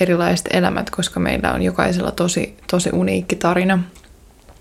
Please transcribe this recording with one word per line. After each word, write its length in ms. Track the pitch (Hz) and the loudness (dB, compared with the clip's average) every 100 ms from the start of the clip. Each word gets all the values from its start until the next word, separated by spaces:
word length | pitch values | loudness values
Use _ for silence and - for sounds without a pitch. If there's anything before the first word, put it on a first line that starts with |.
erilaiset 500 | 180 170 175 175 - | 2 4 2 0 0
elämät, 380 | 185 180 - 214 | 0 2 0 -4
koska 300 | - 170 - | -4 -4 -2
meillä 340 | - - - | -2 0 0
on 80 | - | 0
jokaisella 500 | 180 180 185 180 - | 0 0 0 0 -2
tosi, 460 | - 175 175 - - - | -2 -2 0 -4 -8 -4
tosi 180 | 180 175 | -2 0
uniikki 420 | 170 185 185 180 - | 0 0 -2 -2 -2
tarina. 440 | 170 180 185 190 175 - - - - - - - | 0 2 2 2 0 -10 -20 -20 -20 -20 -20 -20